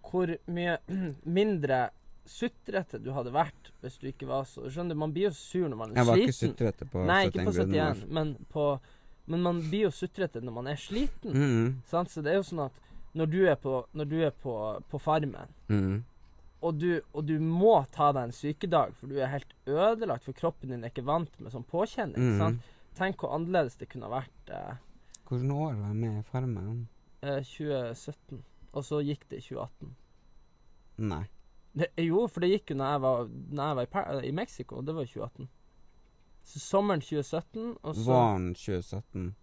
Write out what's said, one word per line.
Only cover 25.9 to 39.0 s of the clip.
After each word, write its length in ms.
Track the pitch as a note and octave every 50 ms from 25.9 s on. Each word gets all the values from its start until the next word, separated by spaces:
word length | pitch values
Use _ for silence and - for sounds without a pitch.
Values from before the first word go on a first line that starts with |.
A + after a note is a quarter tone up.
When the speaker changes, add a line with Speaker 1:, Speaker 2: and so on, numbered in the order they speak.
| G#2
Speaker 2:
med 220 | G#2+ A#2 A2+ G#2+ G#2
i 40 | G#2
Farmen? 680 | - - B2+ C3 B2+ A#2 G2 F2+ G2+ A2+ A#2+ A#2 A2+ - - - _ - - -
Speaker 1:
eh, 180 | C#3 C#3 C3+
tjue 540 | C#3 - - - D3+ D3+ C#3+ C3 B2 A#2 A#2
sytten, 480 | - - - D3 _ _ - - B2+ - - - - - - -
og 100 | C#3+ C#3
så 160 | - D3+ D3+ D3
gikk 220 | C#3+ D3 - - _
det 80 | - -
i 20 | A#2+ -
tjue 140 | B2+ - -
atten. 320 | A#2+ - - - - B2 - - _ - - _ - - - - - _ _ - - - - _ - - -
Speaker 2:
Nei. 260 | A2 G#2+ F2 D#2 F#2 - - - - - - - - - -
Speaker 1:
Det, 120 | - F3 - - -
jo, 280 | E3 E3+ E3 F#3+ A#3+
for 140 | A3 - -
det 80 | F3 F3+
gikk 200 | G3 G#3 - -
jo 60 | D3+
når 160 | C3+ C3+ C3+ D3
jeg 80 | C#3+
var, 260 | C3 C3 C3 A#2+ A#2+ A2+ A2+ B2+ C3+ - C#3+
når 140 | D3 C#3 D3+
jeg 80 | D3+
var 60 | C3 -
i 40 |
Pa-, 340 | - - G3 G3 - C#3+ C#3 B2
i 40 | B2+ C#3+
Mexico, 480 | D#3+ A3+ - - - B2+ - C3 B2 C3
det 120 | C#3+ D#3+
var 80 | E3 C#3
i 40 |
tjue 180 | A#2+ - G#2+ A2
atten. 240 | A#2+ - - C3+ B2+ - - - - _ - - - - - - - _ _ - _ - - -
Så 160 | - - D3
sommeren 420 | - - - G3 G3+ G#3 G3 D#3+
tjue 220 | - - D#3 D3 C#3
sytten, 540 | - - D#3+ E3+ - - A3 A3 A#3+ A#3 - -
og 100 | - D#3
så 100 | G#2 A2+
Speaker 2:
Våren 500 | A#2+ C3 B2+ A#2+ A2+ G#2 F#2+ F#2 F2+ F2+
tjue 240 | - - - G2+ F2+ F2
sytten. 520 | - - G2+